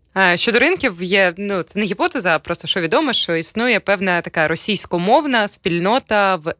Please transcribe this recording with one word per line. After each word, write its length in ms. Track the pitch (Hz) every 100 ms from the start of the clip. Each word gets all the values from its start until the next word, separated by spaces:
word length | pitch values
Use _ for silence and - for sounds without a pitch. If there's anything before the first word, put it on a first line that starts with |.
| _ 190
А, 160 | 185 175
щодо 220 | 233 233
ринків, 440 | 294 370 254 170
є, 320 | 180 196 185 175
ну, 260 | 202 190
це 160 | - 196
не 60 |
гіпотеза, 500 | 208 202 349 269 175
а 40 | 156
просто 300 | - 170 160
що 120 | 190
відомо, 320 | 165 262 294
що 240 | - - 165
існує 440 | 165 220 247 202
певна 400 | - 202 190 175
така 280 | 165 170 156
російськомовна 1000 | 165 - 190 - 175 180 285 294 240 208
спільнота 880 | - 190 170 185 262 - 214 196 180
в 180 | 151